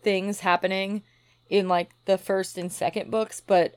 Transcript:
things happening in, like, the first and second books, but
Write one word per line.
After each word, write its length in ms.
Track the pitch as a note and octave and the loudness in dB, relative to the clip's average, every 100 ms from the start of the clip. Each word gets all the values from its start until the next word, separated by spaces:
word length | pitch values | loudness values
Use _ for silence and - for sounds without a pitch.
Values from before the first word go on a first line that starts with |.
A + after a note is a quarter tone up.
things 380 | G#3+ F#3+ G3 G#3 | -2 0 -2 -2
happening 640 | F#3 F3 F#3 F#3+ G3 G#3 - _ _ _ - | 0 2 2 -2 -4 -6 -10 _ _ _ -2
in, 180 | G3 F#3 | 0 2
like, 220 | F3 F3 _ - | 0 -2 _ 0
the 100 | F#3+ | 0
first 400 | - F#3+ F#3 - | 2 -2 -2 -6
and 120 | F3 | -8
second 380 | - - G#3+ - | -4 -4 -4 -4
books, 320 | E3 - - | -4 -4 -8
but 320 | - F#3 D#3+ | 2 4 4